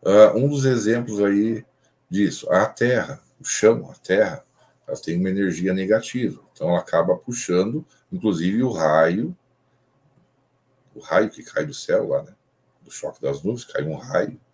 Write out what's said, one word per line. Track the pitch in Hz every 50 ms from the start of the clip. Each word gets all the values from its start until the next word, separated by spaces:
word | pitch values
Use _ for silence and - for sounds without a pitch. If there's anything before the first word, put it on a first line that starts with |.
| -
Ah, | - 98 104 107 107 -
um | 110 131 143
dos | 147 143 135
exemplos | 135 127 117 101 107 113 120 120 117 107 101
aí | 101 101 101 101 104 113 117 123 135 _ _ _ _ _ _ _ _ _
disso, | 87 98 104 92 - - - -
a | 87 92 104
terra, | - - - 120 120 127 117 87 78 71 - _ _ _ _
o | -
chão, | - - - - 107 117 120 - -
a | -
terra, | - _ - 92 98 107 92 80 - - _ _ _ _ _ _ _ _
ela | - - -
tem | - - 85 87
uma | 92 95
energia | 92 98 101 95 85 78 87 95 92
negativa, | 95 95 95 107 113 117 - - 127 120 131 - - - _ _
então | _ - 87
ela | 87 85
acaba | - - - 82 80 90 92
puxando, | - - - - - - - 90 90 95 104 123 156 170 _ _ _ _ _ -
inclusive, | 90 90 110 95 80 85 92 101 113 127
o | 127
raio, | 107 90 80 78 76 80 80 85 87 101 123 165 180 _ _ _ _ _ _ _ _ _ _ _ _ _ _ _ _ _ _ _ _ _ _ _ _ _ _ _ _ _ _ _ _
o | -
raio | - - - - 107 107
que | - - -
cai | - - - -
do | 76 71
céu | - - - - - - -
lá, | - 69 -
né? | - - _ _ _ _ _ _ _ _ _ _
Do | -
choque | - - - - - _
das | - 69 69 71 76
nuvens, | 95 120 120 -
cai | - - - 73
um | 78 78
raio | 71 - - - - 92 - - - _ _